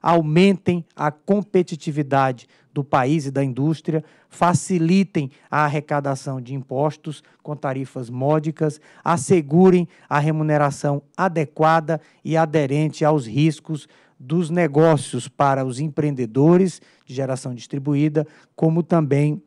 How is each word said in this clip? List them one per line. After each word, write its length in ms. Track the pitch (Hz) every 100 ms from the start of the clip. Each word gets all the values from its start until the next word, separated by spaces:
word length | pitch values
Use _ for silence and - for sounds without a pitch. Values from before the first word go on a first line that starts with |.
aumentem 800 | 160 170 156 156 196 185 - 175 160 -
a 160 | 147
competitividade 1400 | 143 - 202 190 185 175 156 - 147 139 139 131 127 _ _ _
do 100 | -
país 440 | 135 147 127 160 139
e 40 |
da 120 | 135
indústria, 600 | 139 123 147 160 - 156 - _ _
facilitem 1000 | - 175 180 - 180 165 190 190 170 135 _ _
a 140 | 143 151
arrecadação 760 | 151 143 147 143 135 - 131
de 140 | 120 135
impostos 680 | 127 131 151 147 165 143 _ _
com 120 | - 147
tarifas 540 | 143 131 131 127 117
módicas, 720 | 127 135 156 151 156 156 147 _ -
assegurem 840 | - 165 - 185 143 160 190 180 170 _ _
a 80 | 143
remuneração 840 | 151 156 156 151 147 139 147 143 _ -
adequada 880 | 190 165 143 - 156 165 156 156 _ _ -
e 100 | 160
aderente 680 | 160 156 139 143 156 - 151
aos 220 | 156 117
riscos 600 | 117 156 147 - 156 - _ _ _
dos 300 | 127 165 160
negócios 800 | 175 165 143 165 147 - 123 -
para 360 | _ 139 135
os 160 | 131 120
empreendedores 1040 | 156 143 151 135 117 117 147 180 190 - _ _ _
de 80 |
geração 400 | 131 135 131 135
distribuída, 720 | 123 - 139 135 143 151 151 147 - _ -
como 260 | 160 160
também 580 | 170 170 151 139 151 147